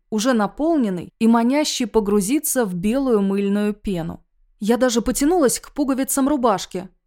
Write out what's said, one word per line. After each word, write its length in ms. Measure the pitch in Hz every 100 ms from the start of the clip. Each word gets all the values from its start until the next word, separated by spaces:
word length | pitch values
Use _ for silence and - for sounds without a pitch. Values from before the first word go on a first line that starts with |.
| -
уже 220 | 214 247
наполненный 800 | 226 196 - 311 320 214 180 - -
и 80 | 226
манящий 600 | 233 240 294 294 - 226
погрузиться 760 | 220 202 208 190 302 - 262
в 100 | 208
белую 460 | 175 208 262 262 214
мыльную 540 | 196 196 196 202 208
пену. 500 | 208 214 175 165 - _ _ _ -
Я 160 | 202 233
даже 260 | 254 226
потянулась 560 | 254 - 285 359 254 -
к 140 | -
пуговицам 560 | - 277 262 269 277 269
рубашки, 600 | 294 240 185 - 185 190 _